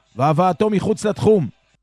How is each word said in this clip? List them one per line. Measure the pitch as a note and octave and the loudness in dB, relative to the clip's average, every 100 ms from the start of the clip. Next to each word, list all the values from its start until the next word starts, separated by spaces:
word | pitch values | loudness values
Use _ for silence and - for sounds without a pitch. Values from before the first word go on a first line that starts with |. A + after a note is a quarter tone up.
| _ G#2+ | _ -2
והבאתו | C#3 D3+ F#3 F3 G#3+ | 0 2 0 0 0
מחוץ | G3+ F#3 A3 | 0 -2 -2
לתחום, | G#3+ - G3 G#3+ B2 - _ _ | -4 -2 2 2 0 -8 _ _